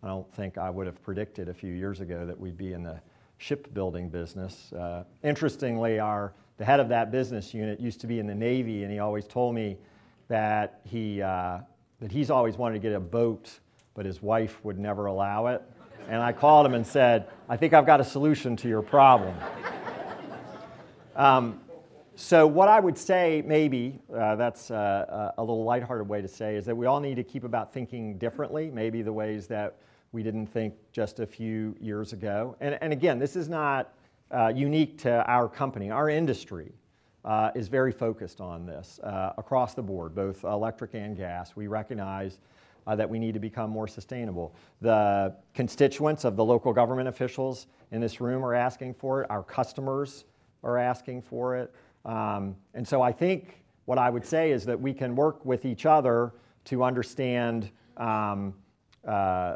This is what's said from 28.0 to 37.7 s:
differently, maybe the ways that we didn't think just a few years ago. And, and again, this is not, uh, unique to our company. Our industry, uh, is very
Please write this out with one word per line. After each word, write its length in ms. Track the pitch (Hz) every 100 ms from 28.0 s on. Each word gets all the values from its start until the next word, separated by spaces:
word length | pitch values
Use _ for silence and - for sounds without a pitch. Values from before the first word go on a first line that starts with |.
| 110 95
differently, 540 | 117 143 143 151 160
maybe 300 | 120 113 117
the 100 | 107
ways 360 | 107 107 107 95
that 280 | 107 104 - _ _ _
we 100 | 117
didn't 240 | 110 110 107
think 280 | 117 107 - _
just 260 | - 107 -
a 60 | 110
few 500 | - 113 110 110 -
years 320 | 110 104 107
ago. 420 | 98 104 101 123 -
And, 160 | 143 147
and 140 | 160
again, 260 | 143 170 120
this 160 | 139 180
is 140 | 156
not, 460 | 160 147 135 - _ _ _ -
uh, 220 | 127 113 127
unique 420 | 143 156 151 -
to 300 | 123 117 -
our 200 | 123 117
company. 420 | - 135 104 98
Our 180 | 117 151
industry, 600 | 151 160 120 - 90 76 - _ _ _ _ 107
uh, 260 | 107 110
is 140 | 123
very 240 | 95